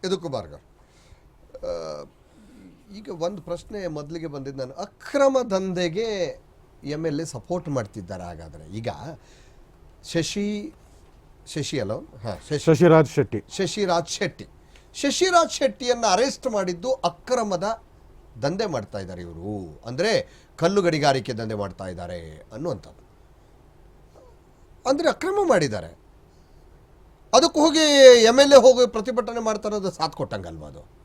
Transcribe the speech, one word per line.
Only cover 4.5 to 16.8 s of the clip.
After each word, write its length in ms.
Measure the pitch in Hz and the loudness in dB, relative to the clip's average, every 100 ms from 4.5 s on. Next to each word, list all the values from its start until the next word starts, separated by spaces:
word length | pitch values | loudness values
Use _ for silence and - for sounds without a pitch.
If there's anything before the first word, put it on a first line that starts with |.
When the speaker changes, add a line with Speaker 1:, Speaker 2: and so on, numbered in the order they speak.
| 135 | -10
Speaker 1:
ನಾನು 140 | 127 | -12
ಅಕ್ರಮ 640 | 139 196 _ - 277 277 269 247 | -10 -14 _ -6 2 4 2 0
ದಂಧೆಗೆ 880 | 190 190 180 175 165 226 202 165 - - - - - | -2 -2 -2 -2 -2 -4 -4 -6 -8 -18 -20 -20 -18
ಎಮ್ 220 | 139 151 165 | -10 -6 -4
ಎಲ್ 160 | 147 | -4
ಎ 40 | 160 | -6
ಸಪೋರ್ಟ್ 440 | 127 - 175 165 | -10 -6 -8 -4
ಮಾಡ್ತಿದ್ದಾರೆ. 540 | 139 104 - 87 95 | -4 -4 -10 -12 -12
ಹಾಗಾದ್ರೆ 540 | 87 82 80 76 78 101 | -12 -14 -16 -18 -14 -10
ಈಗ 100 | 117 78 127 156 - - - - - - - - - | -8 -10 -14 -16 -20 -20 -20 -20 -20 -20 -20 -20 -6
ಶಶಿ, 640 | 170 160 - 202 208 214 - - - - - - - - | -4 -4 -4 -4 -6 -10 -16 -20 -20 -20 -20 -20 -20 -12
ಶಶಿ 260 | - 139 147 | -8 -6 -4
ಅಲ್ಲ 140 | 101 | -4
ಅವ್ನು? 340 | 117 - - 110 | -6 -10 -14 -12
ಹಾ, 80 | 92 - | -12 -6
ಶಶಿ. 100 | 147 | -4
Speaker 2:
ಶಶಿರಾಜ್ 500 | - 151 170 160 151 | 2 6 8 8 6
ಶೆಟ್ಟಿ. 340 | - 123 110 - - | 0 -2 -4 -10 -6
Speaker 1:
ಶಶಿರಾಜ್ 500 | 190 - 196 170 170 | -6 -2 0 0 -2
ಶೆಟ್ಟಿ. 400 | - 190 - - - - - - - | -6 -6 -6 -20 -20 -20 -20 -20 -4
ಶಶಿರಾಜ್ 560 | 277 - 370 359 320 | -2 0 4 4 2
ಶೆಟ್ಟಿಯನ್ನ 540 | - 269 - 247 240 226 | 0 -2 -2 -4 0 2
ಅರೆಸ್ಟ್ 360 | 185 269 - 262 | 2 0 -2 -4
ಮಾಡಿದ್ದು 400 | 214 185 175 | -4 -4 -4